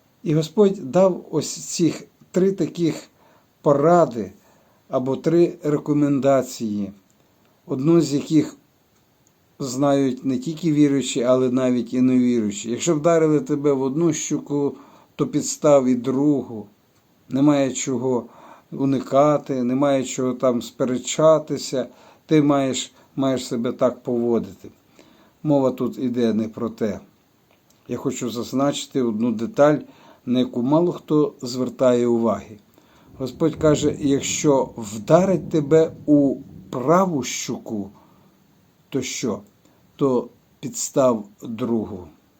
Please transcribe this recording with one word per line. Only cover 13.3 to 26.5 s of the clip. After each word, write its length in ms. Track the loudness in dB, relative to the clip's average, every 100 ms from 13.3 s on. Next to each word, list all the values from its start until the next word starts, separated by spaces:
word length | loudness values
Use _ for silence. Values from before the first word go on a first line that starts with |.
| 2
тебе 340 | 0 -2 0
в 80 | 0
одну 320 | 0 0 0
щоку, 640 | 0 -4 -6 -4 -2 -2 -6 -16 -20 _ -6
то 120 | -2
підстав 580 | -2 -4 0 4 4 4
і 100 | 0
другу". 720 | 0 0 2 0 -2 -10 -14 _ _ _ _ _ -6
Немає 440 | 2 4 4 0
чого 520 | -4 -4 -2 -2 -2 -4 -16 -20 -20 _
уникати, 920 | -4 -2 -2 2 4 4 2 -2 -4
немає 400 | -2 0 2 0
чого 300 | -2 -4 -4
там 280 | 0 0 0
сперечатися, 1300 | -4 -6 -4 -4 -4 2 4 4 0 -8 -6 -6 -6 -12 -20 _ 0
ти 160 | 2
маєш, 520 | 4 2 0 -4 -8 _ _ -4
маєш 320 | -2 -2 -4
себе 240 | -6 -4
так 320 | 0 -2 -2
поводити. 640 | -4 -2 0 0 -2 -12 -20 -20 _ _ _ _ _ _
Мова 280 | 0 2 2
тут 260 | 0 -4 -4
іде 360 | -4 0 0
не 140 | 0
про 220 | -4